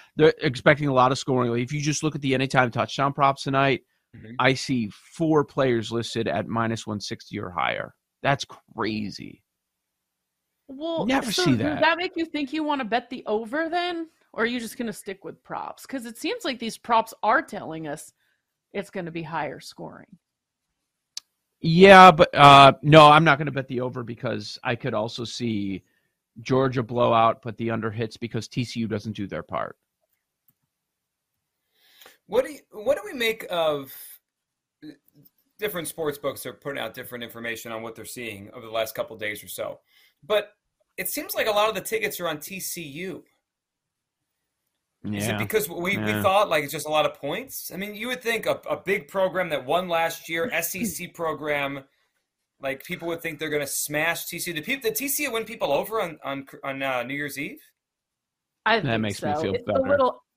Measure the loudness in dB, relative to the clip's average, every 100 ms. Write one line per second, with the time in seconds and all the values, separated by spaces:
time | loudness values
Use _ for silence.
0 | -10 4 4 4 -2 2 2 4 2 4
1 | 4 2 -2 0 0 -2 -4 -4 -4 -2
2 | -4 -4 -2 0 2 2 2 0 -4 -2
3 | -4 2 0 0 -2 0 2 0 -4 _
4 | _ -20 -12 0 0 0 -2 -2 -4 -8
5 | -18 -4 2 2 2 0 2 2 -2 -4
6 | -4 -4 -2 -2 -2 -2 -2 -4 -6 -8
7 | -8 -12 -10 -10 -8 -4 -2 -2 -8 -16
8 | _ _ -2 -2 -6 -16 _ -6 -4 -4
9 | -6 -10 -16 -18 _ _ _ _ _ _
10 | _ _ _ _ _ _ -20 -10 -6 -4
11 | -2 -2 -2 -2 2 2 0 0 0 0
12 | -4 -6 -6 -6 -6 -4 -4 -4 -2 -4
13 | -4 -10 -4 -4 -4 -4 -4 -4 -4 -6
14 | -10 _ _ -4 -4 -4 -8 -8 -8 -8
15 | -12 -14 -14 -18 -12 -12 -10 -14 -12 -12
16 | -10 -8 -8 -6 -6 -6 -8 -10 0 0
17 | 0 -2 0 0 0 -10 -10 -10 -10 -10
18 | -14 _ _ _ _ _ _ -10 -10 -10
19 | -8 -8 -8 -6 -6 -8 -16 -16 -16 -18
20 | -20 -20 _ _ _ _ _ _ _ _
21 | _ -20 -20 _ _ _ 2 10 12 12
22 | 12 12 6 8 12 12 12 8 8 12
23 | 12 10 6 4 0 -6 -6 -4 -4 -6
24 | -10 -8 -6 -6 -8 -8 -4 -4 -4 -4
25 | -4 -6 -10 -6 -4 -2 -4 -6 -10 _
26 | _ _ _ -16 -2 2 2 -2 -4 0
27 | 4 4 4 2 -6 -6 -4 -4 -4 -6
28 | -8 -8 -8 -8 -6 -6 -6 -4 -4 -4
29 | -6 -8 -8 -8 -8 -8 -8 -10 _ _
30 | _ _ _ _ _ _ _ _ _ _
31 | _ _ _ _ _ _ _ _ _ _
32 | -20 -20 -2 -2 -2 -6 -16 -6 -2 -2
33 | -4 -4 -2 -2 -6 -2 -2 -2 -8 -16
34 | -20 -20 _ _ _ _ _ _ -20 -20
35 | _ _ _ _ _ _ -8 -6 -8 -6
36 | -6 -4 -8 -8 -12 -12 -10 -8 -8 -10
37 | -14 -14 -14 -10 -10 -10 -10 -10 -10 -14
38 | -14 -12 -12 -12 -16 -18 -6 -4 -4 -4
39 | -8 -8 -8 -8 -12 -10 -10 -10 _ _
40 | _ _ -2 0 0 _ _ _ _ -10
41 | -8 -8 -6 -4 0 2 0 -2 -6 -4
42 | -4 -4 -6 -8 -10 -12 -10 -10 -12 -10
43 | -10 -12 -16 _ _ _ _ _ _ _
44 | _ _ _ _ _ _ _ _ _ _
45 | -8 -4 -2 -4 -2 -2 -2 -4 -4 -2
46 | -2 0 2 2 2 0 -2 -8 -2 0
47 | 0 -2 -8 -8 -10 -14 -12 -10 -10 -10
48 | -8 -6 -4 -2 -2 -4 -6 -6 -4 -4
49 | -4 -2 -2 0 -2 -4 -2 -2 0 -2
50 | -2 -4 -6 -4 -2 -4 -6 -6 -6 -6
51 | -12 -6 -6 -4 -4 -2 -4 -6 -14 _
52 | _ _ _ _ _ _ -8 -8 -10 -10
53 | -6 -6 -8 -8 -4 -4 -4 -6 -4 -2
54 | -2 -4 -8 -10 -8 -8 -6 -4 -4 -4
55 | -6 -4 -4 -4 -8 -6 -2 -2 -2 -4
56 | -4 -6 -8 -8 -10 -12 -10 -6 -4 -4
57 | -4 -6 -8 -8 -10 -12 _ _ _ _
58 | _ _ _ _ _ _ 0 0 2 0
59 | -2 -4 -4 -2 -2 -2 -2 0 2 2
60 | 2 -2 _